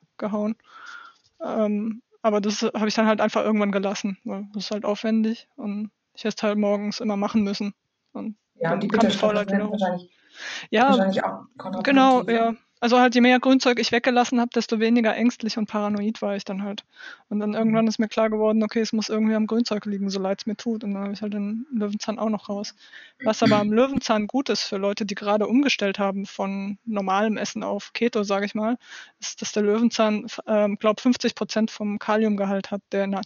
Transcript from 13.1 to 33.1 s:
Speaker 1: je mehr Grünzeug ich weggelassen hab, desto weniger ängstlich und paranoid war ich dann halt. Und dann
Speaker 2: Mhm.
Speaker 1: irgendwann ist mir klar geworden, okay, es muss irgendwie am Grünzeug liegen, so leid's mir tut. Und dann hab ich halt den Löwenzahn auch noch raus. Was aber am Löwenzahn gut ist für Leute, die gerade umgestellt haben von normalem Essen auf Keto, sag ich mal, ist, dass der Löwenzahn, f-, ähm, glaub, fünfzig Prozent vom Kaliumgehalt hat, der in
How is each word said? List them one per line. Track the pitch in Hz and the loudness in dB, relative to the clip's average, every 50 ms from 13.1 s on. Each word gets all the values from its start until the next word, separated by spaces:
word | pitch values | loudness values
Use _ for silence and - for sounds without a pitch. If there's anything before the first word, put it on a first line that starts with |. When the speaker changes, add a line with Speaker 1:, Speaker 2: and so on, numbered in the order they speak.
| 233 | 6
Speaker 1:
je | 247 | 6
mehr | 240 247 254 247 | 6 8 6 6
Grünzeug | - 262 269 262 - 254 240 233 | 6 6 4 6 4 2 2 2
ich | 233 - 233 | 0 0 0
weggelassen | 233 - 269 247 240 240 - 262 240 | 2 2 4 4 4 2 2 2 0
hab, | 233 240 | 0 0
desto | - 233 220 - 233 214 | 0 -2 -2 0 0 0
weniger | 220 226 233 240 226 220 - | 2 4 4 4 4 2 2
ängstlich | - 226 247 - - 233 214 - | 2 2 2 0 0 -6 -4 -4
und | 226 208 - | -4 -4 -4
paranoid | - 208 208 208 208 202 202 214 233 - | -2 -2 -2 -2 -2 -2 -2 -2 -2 -2
war | - 202 202 | -4 -4 -4
ich | 196 - | -4 -6
dann | - 196 190 202 | -8 -8 -6 -6
halt. | 202 202 - - _ _ - - - - - _ - | -6 -8 -10 -14 _ _ -20 -18 -18 -20 -18 _ -6
Und | 208 208 | -4 -4
dann | 208 214 | -2 -2
Speaker 2:
Mhm. | 208 | -2
Speaker 1:
irgendwann | 220 226 220 220 226 226 | 0 2 2 4 4 2
ist | 220 214 | 2 2
mir | - 220 208 | 0 -2 -2
klar | - 226 220 220 | 0 2 2 2
geworden, | 214 214 214 214 214 220 | 2 2 2 4 4 2
okay, | 214 214 - 233 | 2 2 0 -2
es | 220 - | -2 0
muss | - 220 208 | -2 -2 -2
irgendwie | - 220 214 220 220 220 | 0 0 0 2 2 2
am | 214 214 | 2 0
Grünzeug | 208 220 233 233 - 214 208 - | 2 2 0 0 0 -2 -4 -4
liegen, | 208 202 196 202 196 | -4 -4 -4 -2 -2
so | 190 196 | -2 -2
leid's | 190 190 196 - - | -2 -2 -4 -4 -4
mir | 226 208 | -6 -6
tut. | - - 240 226 214 226 | -4 -4 -4 -4 -4 -4
Und | 208 202 | -6 -4
dann | 196 202 | -4 -4
hab | 202 202 | -6 -6
ich | 190 | -6
halt | 220 208 208 | -6 -6 -4
den | 208 202 202 214 226 262 311 | -4 -4 -4 -6 -6 -8 -4
Löwenzahn | 269 220 208 202 202 214 - - 208 - | -4 -2 -2 -2 -4 -4 -4 -4 -4 -2
auch | 208 | -2
noch | 220 214 196 - - | -2 -2 -2 -4 -6
raus. | 202 202 208 - - _ - - - - - - _ - 262 | -8 -8 -8 -10 -14 _ -20 -20 -20 -20 -20 -20 _ -4 -2
Was | 226 214 - | 0 2 4
aber | 233 226 214 | 4 4 6
am | 208 208 208 | 4 4 4
Löwenzahn | 214 226 254 269 277 262 - - 226 214 208 | 4 4 4 2 0 -2 0 0 0 0 0
gut | 202 - 262 277 - | -2 -2 -2 0 0
ist | 208 - - | -2 -2 -2
für | - 214 | -4 -4
Leute, | 196 196 202 196 - 220 | -2 -2 -2 -2 -2 -4
die | 196 208 | -6 -6
gerade | - 214 208 208 214 208 | -4 0 0 2 2 2
umgestellt | - 220 269 285 269 - - 208 196 190 | 4 4 4 4 4 2 0 0 -2 0
haben | - 202 196 190 196 196 | 0 -2 -2 -2 -4 -8
von | - - - 196 196 196 196 196 202 208 - - | -8 -6 -6 -4 -4 -4 -6 -6 -8 -10 -10 -8
normalem | 233 214 202 196 190 190 196 214 226 208 | -6 -4 -2 0 0 2 2 2 2 0
Essen | - 196 - - 220 202 | 0 -4 -6 -6 -6 -4
auf | 196 202 202 - - - | -4 -4 -6 -6 -8 -4
Keto, | - 233 240 - 220 202 | 0 0 0 0 0 -2
sag | 202 196 196 202 | 0 0 -2 -2
ich | 202 - | -2 -4
mal, | 214 214 226 247 - _ - - - - - _ - | -2 -2 -2 -2 -4 _ -16 -20 -20 -20 -20 _ -12
ist, | - - - - | -12 -12 -10 -8
dass | 214 - - | -8 -4 -2
der | 214 208 | 0 2
Löwenzahn, | 208 208 226 240 226 - - 220 214 208 214 - | 2 2 4 2 2 2 2 2 2 2 -2 -4
f-, | 226 - - - | -8 -12 -10 -4
ähm, | - 220 208 208 202 202 | 0 0 2 2 0 0
glaub, | - - 214 208 - | 0 0 0 0 2
fünfzig | - 254 247 - - 233 - | 2 2 2 2 0 -4 -2
Prozent | - 214 - - 220 220 - | -4 -6 -4 -2 -2 -2 -2
vom | - - 214 208 208 214 | -4 -6 -6 -6 -6 -6
Kaliumgehalt | - - 214 220 220 214 208 202 196 196 202 196 190 - | -2 0 0 2 2 2 0 0 0 -2 -2 -4 -4 -6
hat, | 208 196 _ - | -8 -8 _ -4
der | - 196 196 | -2 -2 -2
in | 196 | -2